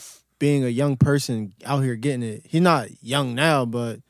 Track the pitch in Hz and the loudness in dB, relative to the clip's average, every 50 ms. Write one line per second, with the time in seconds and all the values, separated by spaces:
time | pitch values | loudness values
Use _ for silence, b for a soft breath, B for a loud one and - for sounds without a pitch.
0 | B B B B B _ _ - 143 143 147 139 131 123 117 120 143 143 135 120 | B B B B B _ _ -2 0 2 2 2 0 0 0 0 0 0 2 2
1 | - 143 143 143 - - 123 110 107 95 - - - 117 139 139 135 131 120 110 | 4 4 2 0 0 -2 -6 -6 -6 -10 -12 -12 -6 -4 -2 0 0 -2 -2 -2
2 | 113 143 135 123 120 113 104 - - - - 160 180 180 165 139 110 101 - - | -4 -4 -4 -4 -6 -8 -8 -10 -10 -2 0 2 4 4 4 2 0 -6 -14 -14
3 | - 117 131 143 139 127 120 127 151 165 156 139 127 117 113 120 120 117 110 110 | -8 -4 -2 -2 -2 -2 -2 0 2 2 4 2 0 -2 -2 -4 -4 -4 -6 -10
4 | - | -14